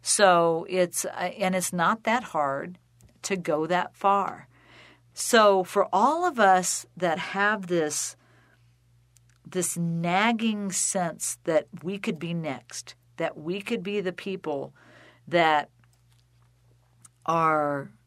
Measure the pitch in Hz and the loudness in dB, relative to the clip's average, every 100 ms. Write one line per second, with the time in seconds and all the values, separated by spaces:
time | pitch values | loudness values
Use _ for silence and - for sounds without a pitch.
0 | - - 202 175 170 165 170 185 180 - | -2 4 6 6 4 0 -2 0 0 -2
1 | - - 180 - 185 185 180 180 170 226 | -8 -6 -8 -4 -2 -2 -4 0 0 0
2 | - 233 247 160 143 139 165 180 _ _ | 0 -2 -2 -4 -2 -4 -8 -14 _ _
3 | - _ - 196 170 151 160 180 - _ | -20 _ -6 -6 -2 -2 0 -2 -2 _
4 | 196 202 196 - - _ _ - - _ | 2 2 0 -8 -20 _ _ -20 -20 _
5 | _ - - 233 208 196 180 202 190 185 | _ -10 2 6 6 6 2 0 2 4
6 | 233 320 359 247 202 185 180 - - - | 2 2 0 4 6 6 2 -6 -8 -4
7 | 180 160 175 196 202 214 180 175 151 151 | -2 -2 -4 0 0 0 -2 -2 0 -4
8 | - - _ _ _ _ _ _ _ _ | -8 -10 _ _ _ _ _ _ _ _
9 | _ _ _ _ - 185 175 - 170 165 | _ _ _ _ -10 -4 -4 -2 -2 -2
10 | 170 180 220 233 226 208 202 180 - 196 | 0 2 2 2 -2 -2 -4 -2 -2 -2
11 | 170 - - - - 156 - 190 160 202 | -4 -4 -8 -8 0 0 0 -12 -8 -6
12 | 202 165 170 170 156 131 _ - - - | -6 -6 -6 -6 -6 -8 _ -16 -16 -20
13 | _ - 165 - 156 190 202 233 180 208 | _ -6 -6 -6 -8 -8 -4 -6 -4 -4
14 | 185 180 - 185 160 143 135 _ - - | -4 -6 -8 -8 -6 -6 -8 _ -20 -20
15 | - _ - 170 160 151 143 _ _ _ | -20 _ -2 2 4 2 -2 _ _ _
16 | _ _ _ _ _ _ _ _ _ _ | _ _ _ _ _ _ _ _ _ _
17 | - _ - 165 160 156 147 143 139 _ | -20 _ -2 2 2 2 0 -4 -8 _